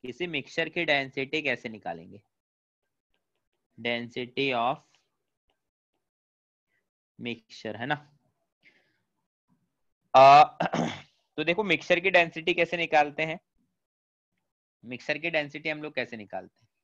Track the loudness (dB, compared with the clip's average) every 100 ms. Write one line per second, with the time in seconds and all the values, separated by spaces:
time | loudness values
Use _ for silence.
0 | -16 -10 -6 -6 -6 -6 -6 -4 -2 -2
1 | -2 -8 -6 -4 -4 -6 -8 -12 -12 -14
2 | -16 -20 _ _ _ _ _ _ _ _
3 | _ _ _ _ _ _ _ -10 -6 -6
4 | -6 -10 -10 -4 -2 -2 -4 -6 _ _
5 | _ _ _ _ _ _ _ _ _ _
6 | _ _ _ _ _ _ _ _ _ _
7 | _ -14 -12 -12 _ -14 -12 -10 -8 -8
8 | -8 _ _ _ _ _ _ _ _ _
9 | _ _ _ _ _ _ _ _ _ _
10 | _ 10 12 10 8 2 -4 -4 -6 -8
11 | -18 _ _ -6 -2 -2 0 -2 2 0
12 | 4 2 2 -2 -4 -2 -2 -2 0 2
13 | 0 -2 -8 -8 _ _ _ _ _ _
14 | _ _ _ _ _ _ _ _ -16 -14
15 | -8 -6 -2 -4 -4 -8 -8 -8 -8 -8
16 | -8 -10 -12 -12 -14 _ _ _